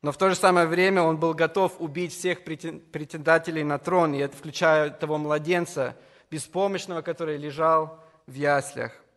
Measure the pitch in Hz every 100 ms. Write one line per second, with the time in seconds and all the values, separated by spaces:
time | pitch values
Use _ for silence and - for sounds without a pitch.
0 | 147 139 190 180 196 180 170 170 185 196
1 | 165 160 165 160 160 180 185 - 165 143
2 | 175 - 185 175 - 156 165 156 _ 156
3 | 151 160 147 160 160 160 147 143 156 185
4 | 165 139 143 - 160 - 165 156 151 143
5 | 156 151 151 151 151 180 165 - 127 120
6 | - _ _ 156 - 175 196 190 - 170
7 | 165 156 165 147 147 143 160 160 156 -
8 | - _ - 131 143 143 135 127 117 -
9 | _